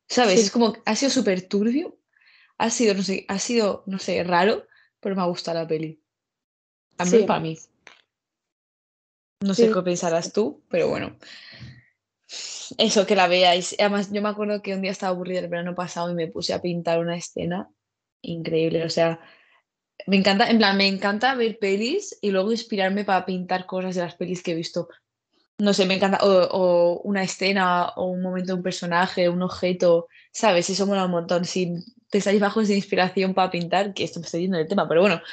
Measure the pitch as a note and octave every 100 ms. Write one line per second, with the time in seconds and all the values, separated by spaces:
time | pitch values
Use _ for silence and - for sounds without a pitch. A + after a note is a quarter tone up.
0 | _ - A#3 F#3 G3+ A#3+ A3+ A3 - G#3+
1 | C4+ C4 G#3 F#3 F#3 G3+ G#3+ C4 F4+ -
2 | _ _ _ _ _ _ A3+ - A3+ G3
3 | F#3+ F#3+ - G3 - A#3+ G#3 - - F#3+
4 | - F#3 F3 F3 F#3+ - - _ _ _
5 | G#3 G3 F3 F3+ - E3 D#3+ D#3 D#3 D#3
6 | _ _ _ _ _ _ _ _ _ -
7 | F3+ A3+ G3 E3 D#3+ D#3+ - _ - -
8 | _ _ _ _ _ _ _ _ _ _
9 | _ _ _ _ G3 F#3+ A3+ G#3 F3+ F3
10 | F3+ E3 F3 - A#3+ - _ F3 D#3 -
11 | - - - - - - - - _ _
12 | _ _ _ - - - - - A3 G#3+
13 | F#3+ G3+ F3+ F3+ F3+ F3 F3+ - G3+ G3+
14 | G3 G3+ G#3 G#3 G#3 G#3 G3+ F#3+ F#3+ F#3+
15 | F#3+ F3+ F3+ F3+ F3 F3 F3 F3 F3+ F#3
16 | F3 F3 E3 E3+ F3 F3+ F3 F3 E3+ E3+
17 | E3+ E3+ - - E3+ F3+ - _ _ _
18 | _ _ - E3+ E3 D#3+ E3 E3 E3 E3+
19 | E3 E3 - _ _ _ _ _ _ _
20 | - G3 G3 G3 A#3 A3+ G3+ G3 G3 F#3+
21 | G3+ G#3 B3 C4 A3+ - G3 G3+ A3+ F#4+
22 | G4+ - G#3 F#3+ G3 A#3 - G3+ F#3+ G3
23 | G3+ F#3 F#3 F#3 F3+ F#3 F3+ F#3 F#3 F#3
24 | F3 - F3 F3+ - E3 E3 F3 E3+ -
25 | _ _ _ _ _ - G#3 G3 F#3 F#3+
26 | G3 G3 G3+ F#3+ F3 F#3+ F3+ F3 F3 F3
27 | - G3 F#3 - F#3+ G3+ F3+ F3+ - -
28 | F#3 F3+ F#3 F#3 F#3 F#3 F#3 F3+ F3 E3+
29 | F#3 - F3 F3+ F3+ - F3+ F3+ F3+ E3+
30 | E3+ _ _ - A3 F3 F3 F#3 G3 G3
31 | F#3 F3 E3+ F3 F3 F#3 F3 E3+ - _
32 | _ G3+ G3 G3+ G3+ A3+ G#3 G3+ - F#3
33 | F3+ F#3+ F#3+ F#3+ F#3 F3+ E3+ F#3 G#3 F#3+
34 | E3 E3+ D#3+ E3+ F#3 F3+ D#3 G3+ D#3 D#3+
35 | G3+ E3+ -